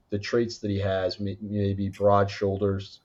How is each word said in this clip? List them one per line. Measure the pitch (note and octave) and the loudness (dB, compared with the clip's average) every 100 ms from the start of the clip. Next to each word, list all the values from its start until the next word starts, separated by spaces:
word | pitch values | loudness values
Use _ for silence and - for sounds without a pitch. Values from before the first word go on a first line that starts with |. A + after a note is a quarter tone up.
| - | -8
the | G#2 | -6
traits | - A#2+ A#2 - | 0 0 0 -4
that | G#2 | -4
he | G2 | -2
has, | G2 F#2+ F#2 - | 0 0 -2 -2
may-, | G2 G2 | -6 -6
maybe | G#2 G#2 G2 G2 G2 | -6 -2 0 0 -4
broad | - G2+ G2+ G2 | 2 4 6 4
shoulders, | - G2 G2 G2+ G2 G2 - | 0 -2 0 0 -2 -6 -18